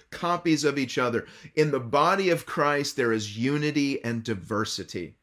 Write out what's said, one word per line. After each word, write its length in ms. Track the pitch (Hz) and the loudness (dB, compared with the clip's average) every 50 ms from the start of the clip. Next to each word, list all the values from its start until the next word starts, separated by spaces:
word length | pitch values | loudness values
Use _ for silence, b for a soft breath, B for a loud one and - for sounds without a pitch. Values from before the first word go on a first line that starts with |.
| B _ | B _
copies 540 | - - 175 170 175 170 - 165 156 139 151 | -10 -4 -2 -2 -2 0 2 2 2 2 2
of 140 | 143 - 143 | 0 0 0
each 180 | 127 117 - | -2 -2 0
other. 300 | 135 127 120 117 107 B B B B B B - | 0 0 2 0 -2 B B B B B B 0
In 160 | 151 156 151 | 2 2 2
the 80 | 139 127 | 2 -2
body 500 | 117 113 139 143 156 175 196 202 190 175 | 0 0 2 4 4 4 4 4 2 2
of 160 | 165 - - | 2 0 -2
Christ, 500 | - - 165 143 147 147 143 139 - - | -4 -2 0 2 2 2 0 -2 -2 -2
there 160 | 139 123 117 | 0 2 2
is 240 | 110 110 104 101 101 | 2 0 -2 -4 -4
unity 680 | 113 123 135 147 147 147 151 147 147 143 139 139 - | -2 0 0 2 0 0 0 0 0 0 0 -2 -2
and 220 | - 117 117 113 113 | -4 -4 -4 -4 -4
diversity. 920 | 117 107 92 82 - 107 107 110 - - 98 87 - - 92 82 67 - _ | -4 -6 -6 -4 -4 -2 -2 -2 -2 -4 -8 -8 -8 -8 -8 -8 -10 -12 _